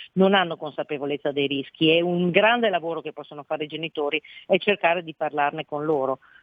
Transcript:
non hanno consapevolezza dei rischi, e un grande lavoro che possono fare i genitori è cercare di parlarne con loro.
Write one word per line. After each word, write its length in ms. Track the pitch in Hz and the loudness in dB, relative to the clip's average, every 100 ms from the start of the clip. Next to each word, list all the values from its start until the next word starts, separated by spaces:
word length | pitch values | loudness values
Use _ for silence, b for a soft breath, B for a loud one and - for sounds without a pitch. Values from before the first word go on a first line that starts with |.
| B | B
non 200 | 180 190 | 2 4
hanno 220 | 196 175 160 | 4 0 -4
consapevolezza 760 | 151 135 143 147 139 135 151 | -8 -8 -6 -6 -4 -4 -2
dei 140 | 143 139 | -2 -2
rischi, 500 | 139 135 - 160 165 | -2 -6 0 2 4
e 60 | |
un 280 | 175 175 180 | 2 0 2
grande 380 | 175 208 240 226 | 4 4 4 2
lavoro 320 | 180 165 156 | 0 -4 -6
che 120 | 147 | -8
possono 280 | - 147 147 | -12 -14 -14
fare 220 | 139 156 | -8 -6
i 40 | 151 | -6
genitori 520 | 156 160 - 147 156 - B B | -8 -8 -4 -4 -4 -6 B B
è 120 | 190 | 0
cercare 440 | - 196 170 175 | 0 2 2 0
di 120 | 165 | -4
parlarne 500 | - 151 147 143 156 | -6 -4 0 -2 -2
con 200 | 147 147 151 | -6 -4 0
loro. 320 | 151 131 131 b b | 0 0 -4 b b